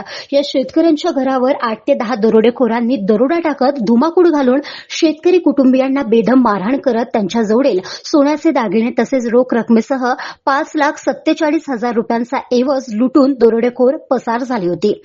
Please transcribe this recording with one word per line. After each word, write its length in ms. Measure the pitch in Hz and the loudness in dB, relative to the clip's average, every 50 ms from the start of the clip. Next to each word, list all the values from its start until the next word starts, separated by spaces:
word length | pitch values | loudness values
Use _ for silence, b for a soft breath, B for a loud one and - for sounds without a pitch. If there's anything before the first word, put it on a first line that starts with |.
| 175 B B B B - 277 | -10 B B B B -4 -2
या 80 | 277 285 | -2 -2
शेतकऱ्यांच्या 680 | - - 277 262 262 - 320 320 330 302 294 - 349 | -2 -2 -4 -4 -2 0 0 2 2 2 0 -2 -2
घरावर 400 | 254 269 262 262 262 262 247 262 285 - | -2 -2 -2 -2 -2 0 0 0 0 -2
आठ 160 | 247 226 220 220 _ | -4 -6 -6 -4 _
ते 60 | - 277 | -2 -2
दहा 220 | - 247 202 254 | -2 -2 -4 -2
दरोडेखोरांनी 800 | 208 202 220 226 220 214 240 240 240 262 220 226 240 240 226 262 | 0 2 4 4 4 4 4 2 2 0 0 0 0 -2 -2 -2
दरोडा 440 | 220 196 185 220 202 247 277 339 339 | -2 0 0 0 2 2 0 0 0
टाकत, 400 | 339 311 277 - 254 269 285 285 208 | -2 -2 -2 0 0 0 0 0 0
धुमाकूळ 420 | 202 240 233 294 330 330 370 349 349 | 0 2 2 2 2 2 2 2 4
घालून 300 | 302 285 269 247 254 285 294 B B B B - | 2 2 2 2 0 0 -2 B B B B -12
शेतकरी 480 | - - 339 311 302 311 - 349 370 | -4 -2 0 -2 0 0 0 2 2
कुटुंबियांना 680 | 359 349 302 - - 262 262 254 262 262 269 269 277 285 | 2 2 2 2 4 4 4 4 2 2 0 -2 -2 0
बेदम 360 | 214 220 233 208 208 254 262 | 0 2 2 4 4 4 4
मारहाण 380 | 247 226 202 196 180 214 269 | 4 2 0 -2 -2 -2 -4
करत, 280 | - - 269 220 226 240 | -2 0 0 0 0 -2
त्यांच्या 360 | 233 - 226 202 170 - 233 | -2 -2 -2 -2 -2 -2 -2
जवळील 380 | 226 190 220 240 285 277 196 185 185 | 0 2 2 2 2 2 0 -2 -4
सोन्याचे 680 | - - - - - - 294 277 285 302 302 - 330 | -8 -12 -16 -6 0 2 2 2 2 0 0 0 0
दागिने 500 | 262 269 240 208 170 226 226 247 240 - | 0 0 0 0 0 -2 -2 -2 -2 -2
तसेच 260 | 233 - 277 262 233 | -2 -2 -2 -2 -2
रोख 260 | 233 208 247 254 254 254 | 0 0 0 2 0 -2
रकमेसह 600 | 233 214 - 233 220 220 - 277 254 254 240 262 B B B B - - | -2 0 2 2 2 2 0 -4 -4 -2 -4 -4 B B B B -6 -2
पाच 260 | 294 269 285 311 294 - | -2 -2 -2 -2 -4 -2
लाख 160 | 311 285 302 302 | -2 -2 -2 -2
सत्तेचाळीस 680 | - - 285 269 277 - 311 311 - 330 294 302 320 - 285 | -4 -4 -6 -6 -2 -2 -2 0 0 0 0 0 -2 -4 -6
हजार 240 | 262 214 220 240 233 | -6 -4 -4 -4 -2
रुपयांचा 440 | 233 220 - 233 233 240 - - | -2 -2 -2 -4 -4 -4 -6 -6
ऐवज 460 | 254 - - 247 240 254 285 277 269 262 - 208 | -8 -4 -2 0 0 0 0 -2 -2 -4 -4 -2
लुटून 400 | 208 254 254 - 311 262 269 277 | -2 0 2 4 4 4 2 2
दरोडेखोर 640 | 240 233 226 220 233 240 247 240 - - 254 285 | 2 2 2 2 2 0 -2 0 0 2 0 0
पसार 420 | 311 - - 269 233 - 240 226 240 | -2 -4 -4 -4 -4 -2 -4 -4 -4
झाले 280 | 262 233 254 220 175 | -4 -4 -4 -2 -2
होते. 340 | 175 175 170 196 208 - B | -4 -2 0 -2 -2 -2 B